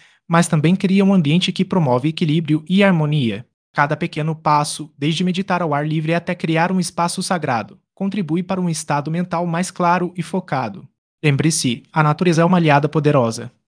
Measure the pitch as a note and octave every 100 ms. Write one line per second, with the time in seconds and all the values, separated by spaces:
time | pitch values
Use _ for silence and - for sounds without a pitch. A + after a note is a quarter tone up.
0 | _ _ - E3+ F3 D#3+ D3+ F#3+ F#3+ F#3+
1 | F#3+ G3 C#3+ E3+ F#3 F3+ F#3 F#3+ D3 B2
2 | D3 D#3 E3+ D#3+ D3+ D3+ D#3 F#3+ G3 F3
3 | D3+ D3+ A#2+ G#2 - _ _ - C#3+ D3+
4 | E3+ - D3+ D#3+ D#3+ D3 D3 - D3+ -
5 | D3 D#3+ F3+ F3+ G3 F3+ E3+ C#3+ D3+ D#3
6 | D#3 E3+ E3+ F3 E3+ D#3+ F3 F#3+ F3 -
7 | E3+ F#3 F3+ F3+ D3 A#2 G#2 - _ -
8 | G3 G3 D#3 E3 F3+ F#3+ F3+ D#3+ - D3
9 | C#3+ E3 F3+ E3 F3 E3 F#3 - F3 F3
10 | F3 F3 D#3+ F#3+ F#3 C3+ A#2+ G2 - _
11 | _ _ D#3 C#3 D#3 D#3+ C3+ A#2 - E3
12 | D3+ D3 F3+ D#3+ E3+ F3+ D#3+ C#3+ D3 D#3+
13 | D3 C#3+ A#2 A2 A#2 - _